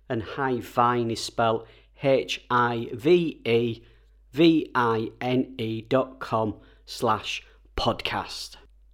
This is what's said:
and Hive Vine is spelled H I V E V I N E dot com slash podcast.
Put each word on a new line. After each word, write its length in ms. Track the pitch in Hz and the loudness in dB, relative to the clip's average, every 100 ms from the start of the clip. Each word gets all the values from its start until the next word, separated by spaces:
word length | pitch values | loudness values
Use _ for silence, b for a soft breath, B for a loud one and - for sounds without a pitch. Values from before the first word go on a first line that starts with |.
| - | -8
and 120 | 120 | -6
Hive 440 | 98 - 131 120 101 | -6 -4 -2 -4 -2
Vine 440 | - 120 123 113 | 2 2 2 -2
is 120 | 110 | -4
spelled 420 | - - 117 113 b b b - | -6 0 0 0 b b b -4
H 420 | 139 135 - - - | 2 2 0 -8 0
I 400 | 123 120 120 117 | 2 2 0 -6
V 480 | - 135 180 160 - 117 | -2 4 4 2 -4 0
E 360 | 117 120 113 b b b b _ | 2 0 -4 b b b b _
V 360 | 127 170 160 - 127 | 4 6 6 2 0
I 360 | 120 113 113 - | 2 0 -2 -4
N 340 | 123 127 127 - | 0 0 0 -4
E 240 | 113 113 | -6 -6
dot 380 | - 131 131 - | 0 0 0 -6
com 360 | - 113 110 - b b - | -4 -2 -2 -4 b b -18
slash 560 | - 120 104 - - b b - - | -4 0 0 -4 -10 b b -8 -2
podcast. 800 | 120 107 - 101 - - - - - _ _ | -2 -2 -4 -6 -6 -10 -14 -16 -20 _ _